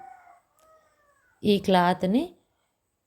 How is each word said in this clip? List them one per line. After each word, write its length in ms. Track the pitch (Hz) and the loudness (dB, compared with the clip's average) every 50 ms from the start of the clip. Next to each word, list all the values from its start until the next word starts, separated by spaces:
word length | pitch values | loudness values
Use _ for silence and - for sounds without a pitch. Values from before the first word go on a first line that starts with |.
| - - - - _ - - _ _ _ _ _ _ _ _ _ _ _ _ _ _ _ _ _ _ _ _ _ - | -18 -20 -20 -20 _ -20 -20 _ _ _ _ _ _ _ _ _ _ _ _ _ _ _ _ _ _ _ _ _ -2
ఈ 120 | 208 202 196 | 0 0 0
క్లాత్‌ని 640 | 190 - 185 180 175 175 185 180 - 185 202 262 330 359 - _ _ _ _ _ _ _ _ _ _ _ _ _ _ | 2 2 2 2 2 2 0 0 -2 -2 0 -2 -2 -4 -10 _ _ _ _ _ _ _ _ _ _ _ _ _ _